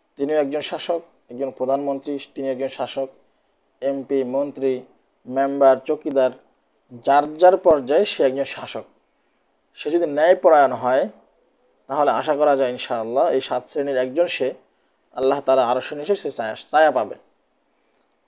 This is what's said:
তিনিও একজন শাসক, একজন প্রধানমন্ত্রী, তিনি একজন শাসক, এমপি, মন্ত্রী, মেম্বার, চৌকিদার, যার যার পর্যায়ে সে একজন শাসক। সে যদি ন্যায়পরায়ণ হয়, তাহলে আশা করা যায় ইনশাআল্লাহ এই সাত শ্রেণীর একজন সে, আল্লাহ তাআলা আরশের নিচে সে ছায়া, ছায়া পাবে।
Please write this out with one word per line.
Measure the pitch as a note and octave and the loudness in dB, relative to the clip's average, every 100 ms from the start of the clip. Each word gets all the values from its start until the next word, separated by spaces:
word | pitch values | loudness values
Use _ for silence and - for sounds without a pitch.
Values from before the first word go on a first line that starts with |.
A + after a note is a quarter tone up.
| _ - | _ -8
তিনিও | C#3 D3+ | -2 0
একজন | C#3 D3 | 0 -4
শাসক, | - D#3 - E3+ - _ - | -6 -8 -6 -6 -8 _ -16
একজন | B2 C3+ | -8 -8
প্রধানমন্ত্রী, | - C3 C3+ C#3+ C#3 D3 C#3+ - - | -4 -2 -2 -2 -6 -6 -8 -10 -8
তিনি | C3+ | -6
একজন | B2+ C3+ | -4 -6
শাসক, | - B2 C#3 C3+ - _ _ _ _ _ _ | -6 -8 -6 -8 -10 _ _ _ _ _ _
এমপি, | C3+ C#3 C3 C#3 | -6 -4 -4 -2
মন্ত্রী, | B2 C3+ C#3+ C3+ C3+ B2+ B2+ _ _ _ - | -2 -4 -4 -4 -4 -4 -8 _ _ _ -8
মেম্বার, | C3 C#3 C#3 C3+ C3 - | -4 -2 4 4 4 0
চৌকিদার, | D3+ D#3+ C3+ B2+ A#2+ _ _ _ _ _ A#2+ C3+ | -6 -2 0 0 -2 _ _ _ _ _ -6 0
যার | C#3+ D3 D#3 | 2 2 4
যার | F3+ F#3 | 6 6
পর্যায়ে | F3+ D3 B2+ D#3 G#3 | 6 4 4 0 2
সে | - | 2
একজন | C#3 C3+ | 0 0
শাসক। | C3 - A#2 A#2 - _ _ _ _ _ _ _ _ | -4 -8 -10 -12 -14 _ _ _ _ _ _ _ _
সে | - D3+ | -12 -2
যদি | E3+ E3 | 0 0
ন্যায়পরায়ণ | C#3+ E3 F#3 F3+ D3+ C3+ | 2 4 4 6 6 4
হয়, | A#2+ B2 C3 G#3+ - _ _ _ _ _ _ - | 2 0 0 -2 -8 _ _ _ _ _ _ -6
তাহলে | C#3+ C#3+ | 0 2
আশা | A2+ C#3 C#3+ | 2 0 2
করা | D3+ C#3 | 2 2
যায় | B2+ | 0
ইনশাআল্লাহ | B2 - A#2 A2+ B2 E3 | -4 -6 -6 -2 0 0
এই | C3+ | 0
সাত | - B2+ - | -2 -6 -4
শ্রেণীর | D3+ C#3+ B2+ | -4 -2 -2
একজন | B2+ C#3 F3 | -2 0 -2
সে, | - C3+ - _ _ _ _ _ | -2 -4 -6 _ _ _ _ _
আল্লাহ | - C3 C#3+ | -2 0 0
তাআলা | C3+ C3 A#2+ | 2 2 2
আরশের | B2+ - D3+ | 0 -4 -6
নিচে | D#3 G3 | -4 -4
সে | D3 | -4
ছায়া, | C3+ A2 A2 | -6 -8 -8
ছায়া | - D3 D#3 | -2 2 4
পাবে। | B2+ G2+ - _ _ _ _ _ _ _ _ _ _ | 2 -4 -8 _ _ _ _ _ _ _ _ _ _